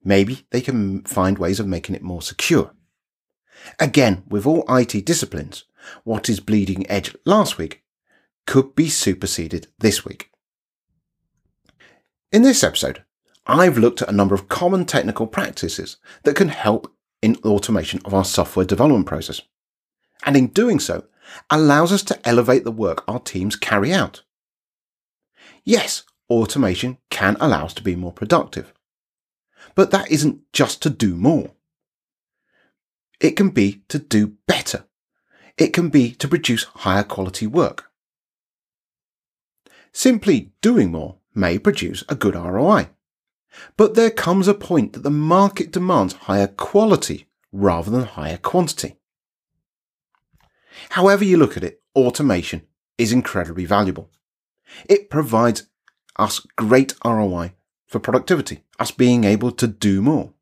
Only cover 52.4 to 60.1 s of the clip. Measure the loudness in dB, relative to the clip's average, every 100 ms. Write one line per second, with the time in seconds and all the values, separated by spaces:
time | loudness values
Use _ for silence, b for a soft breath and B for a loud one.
52.4 | -4 -12 _ _ _ -4 0 2 0 -6
53.4 | -6 -8 -2 0 0 -4 -14 _ _ _
54.4 | _ _ B B 2 2 2 -4 0 0
55.4 | 0 -2 -10 _ _ _ _ -4 -4 -4
56.4 | -10 -6 2 4 4 -4 -2 0 0 -2
57.4 | -8 _ _ _ _ -6 0 -2 2 -2
58.4 | -2 -12 _ -10 -10 2 2 4 2 2
59.4 | -2 -2 -4 0 0 2 2